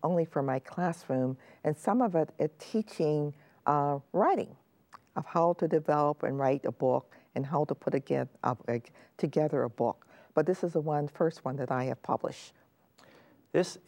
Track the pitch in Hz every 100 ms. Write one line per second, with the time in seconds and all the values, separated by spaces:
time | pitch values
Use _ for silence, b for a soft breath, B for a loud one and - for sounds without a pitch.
0 | 156 175 160 147 139 131 - - 180 170
1 | - 131 127 131 B B 151 151 - 240
2 | 233 170 151 - 151 - - 220 - -
3 | 156 151 147 b b b - 147 143 139
4 | - 175 285 339 - - _ _ _ -
5 | _ 190 - 170 170 170 160 160 151 147
6 | 147 151 - 135 135 139 - - 131 131
7 | - b b - 139 151 151 139 - 139
8 | - 139 127 - 120 123 - 120 - b
9 | b - 156 156 151 139 120 - 120 -
10 | b b b 156 156 185 175 160 151 147
11 | 147 - 165 - 131 131 127 127 131 127
12 | - - - - - b b _ _ _
13 | b b b b b 165 180 -